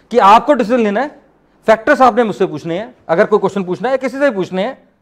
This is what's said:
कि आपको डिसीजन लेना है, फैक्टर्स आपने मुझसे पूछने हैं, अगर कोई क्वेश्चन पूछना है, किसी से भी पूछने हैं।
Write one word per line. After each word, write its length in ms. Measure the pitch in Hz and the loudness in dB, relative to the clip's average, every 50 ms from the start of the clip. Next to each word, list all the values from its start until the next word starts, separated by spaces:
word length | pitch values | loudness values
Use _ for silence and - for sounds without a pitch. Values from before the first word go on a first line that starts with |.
| _ - | _ -2
कि 60 | 226 240 | 0 4
आपको 360 | 196 196 214 233 - - 294 | 6 6 6 6 6 2 0
डिसीजन 260 | 226 233 196 254 240 | 0 0 0 0 0
लेना 220 | 220 208 202 226 | 0 0 -2 -2
है, 200 | 277 302 - - _ _ _ _ _ _ _ _ - 214 | -4 -6 -8 -16 _ _ _ _ _ _ _ _ 0 0
फैक्टर्स 340 | 220 220 - 294 294 233 | 0 2 2 0 2 2
आपने 220 | 262 240 208 247 233 | 2 2 2 2 -2
मुझसे 220 | 208 160 - 190 | -2 -2 -4 -4
पूछने 340 | 160 156 139 - 165 165 190 | -4 -4 -8 -8 -8 -8 -8
हैं, 160 | 226 247 - _ _ - | -8 -12 -16 _ _ -4
अगर 160 | 165 175 214 | 0 0 0
कोई 140 | - 214 196 | 2 0 0
क्वेश्चन 240 | 190 185 - 202 185 | 0 -2 -4 -4 -6
पूछना 260 | 180 180 180 190 254 | -6 -6 -6 -4 -4
है, 80 | 269 262 | -4 -2
किसी 220 | 262 254 240 269 | -4 -4 -4 -2
से 100 | 294 277 | -2 -2
भी 60 | 214 | 0
पूछने 280 | 190 170 147 185 185 202 | -2 -6 -6 -6 -6 -6
हैं। 260 | 254 285 - _ _ _ _ | -6 -8 -12 _ _ _ _